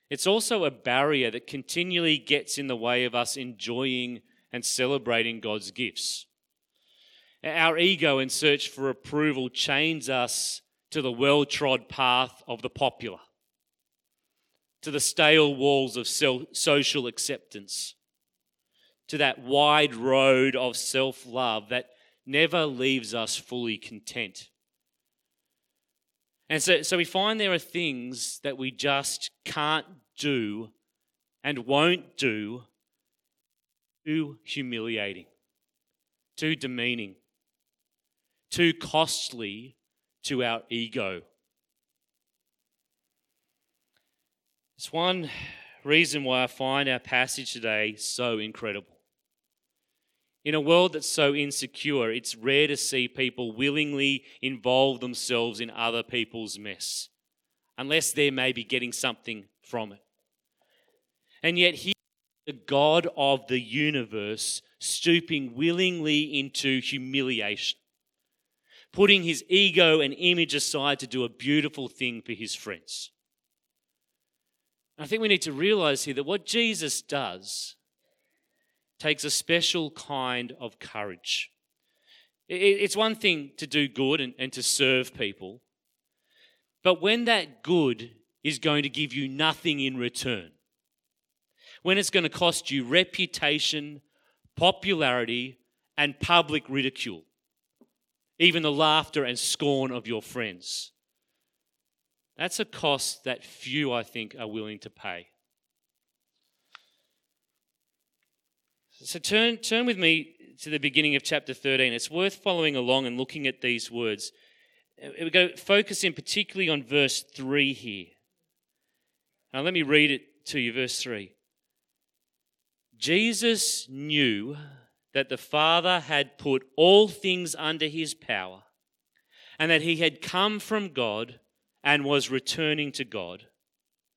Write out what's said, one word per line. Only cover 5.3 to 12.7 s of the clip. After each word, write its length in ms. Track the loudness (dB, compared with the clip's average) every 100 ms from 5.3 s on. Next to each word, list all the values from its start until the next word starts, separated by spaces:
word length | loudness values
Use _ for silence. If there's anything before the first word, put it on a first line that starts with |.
| -2
God's 300 | -6 -6 -8
gifts. 560 | -8 -8 -6 -8 -8 -12 _ _ _ _ _ _ _ _ _ _ _
Our 340 | -4 2 2 4
ego 400 | 2 4 2 2
in 120 | 0
search 400 | 2 2 2 0
for 200 | -4 -4
approval 600 | -4 -4 0 0 0 -4
chains 600 | -4 0 0 0 -2 -2
us 540 | -2 -2 -2 -6 -8 -14 _ _
to 120 | -4
the 80 | -4
well-trod 800 | 2 4 6 4 0 0 0 -2
path 520 | 0 4 4 0 -6 -12
of 160 | -8
the 60 | -8